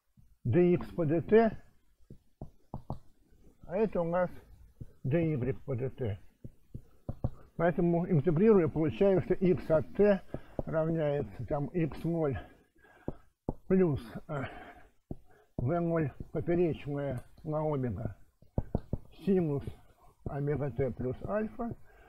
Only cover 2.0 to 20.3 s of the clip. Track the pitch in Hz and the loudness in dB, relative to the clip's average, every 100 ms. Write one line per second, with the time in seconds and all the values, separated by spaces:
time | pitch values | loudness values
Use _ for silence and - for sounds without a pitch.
2 | - - _ _ - - _ - - - | -20 -20 _ _ -16 -16 _ -12 -10 -12
3 | - _ _ _ - _ - 180 220 185 | -14 _ _ _ -20 _ -6 0 0 0
4 | 165 175 175 - - - - _ - - | 0 0 -2 -4 -18 -20 -20 _ -18 -8
5 | 135 165 165 147 123 - - 120 131 - | -2 0 2 0 -2 -4 -6 -4 -4 -4
6 | 120 101 - _ - - _ - - - | -6 -6 -10 _ -18 -18 _ -16 -16 -14
7 | - - - - - - 170 175 175 170 | -12 -6 -6 -6 -12 0 2 4 2 2
8 | 180 165 147 156 214 202 156 151 165 - | 2 2 4 6 6 6 4 2 0 2
9 | 196 185 - 185 180 170 - 156 - - | 4 4 2 2 2 2 2 0 2 2
10 | 208 190 - - - - - 151 160 165 | 4 4 -2 -12 -8 -8 -4 -2 0 0
11 | 147 143 - - 104 147 143 175 156 - | 0 0 -4 -8 -4 -4 -2 -2 -2 -2
12 | 160 165 151 110 - - _ _ - - | -2 0 0 -2 -8 -20 _ _ -20 -12
13 | - - - _ - - - 190 180 139 | -10 -10 -16 _ -8 -8 2 4 4 2
14 | - - - 147 - - - - - _ | -4 -14 -8 -8 -8 -12 -18 -20 -20 _
15 | _ - - - _ - 120 170 170 165 | _ -14 -14 -20 _ -6 -2 0 0 0
16 | 151 - - 160 151 175 175 - - 143 | -2 -6 -8 -4 0 2 2 0 -6 -4
17 | 143 127 - - 156 151 156 143 127 92 | -4 -6 -10 -12 -6 -2 -2 0 -2 -4
18 | 110 - - _ - - - - - - | -6 -10 -20 _ -6 -4 -2 -4 -2 -8
19 | - - - 190 160 143 - - - _ | -8 -6 2 2 2 -2 -4 -12 -20 _
20 | - _ - | -20 _ -8